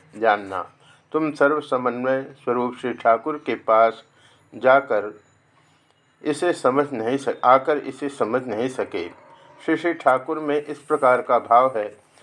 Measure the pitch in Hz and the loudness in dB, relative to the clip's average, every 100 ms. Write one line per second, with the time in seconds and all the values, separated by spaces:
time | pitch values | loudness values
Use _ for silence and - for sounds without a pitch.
0 | _ 107 110 104 98 95 - _ _ _ | _ -2 0 0 -2 -10 -10 _ _ _
1 | _ 156 156 151 143 147 143 131 123 120 | _ -4 -4 2 2 2 -2 -2 -2 -2
2 | 127 131 139 139 - 123 123 123 127 117 | -2 -2 -4 -10 -4 -2 -4 -4 -8 0
3 | 117 113 151 151 139 113 - 110 113 110 | 2 2 0 -8 -6 -6 2 4 4 0
4 | - _ _ _ _ 117 123 135 135 107 | -14 _ _ _ _ -2 4 4 2 -4
5 | 101 - _ _ _ _ _ _ _ _ | -4 -12 _ _ _ _ _ _ _ _
6 | _ _ 143 147 175 - 131 135 143 117 | _ _ -6 -2 -2 0 0 2 -2 -4
7 | 110 135 123 - 123 131 131 147 - 135 | -4 -2 -4 0 4 4 4 -4 -4 -8
8 | 143 139 107 127 127 107 127 127 104 95 | -10 -4 -2 -2 -4 -4 -4 -4 -6 -6
9 | 85 - - - _ - - 160 170 165 | -10 -12 -20 -20 _ -10 -4 -2 -2 -2
10 | 135 127 131 156 151 147 147 143 - 147 | 0 0 -2 -6 -2 -4 -4 -14 -4 0
11 | 131 123 - 120 101 120 131 117 104 - | 4 2 2 -2 4 4 4 0 -6 -10
12 | _ _ | _ _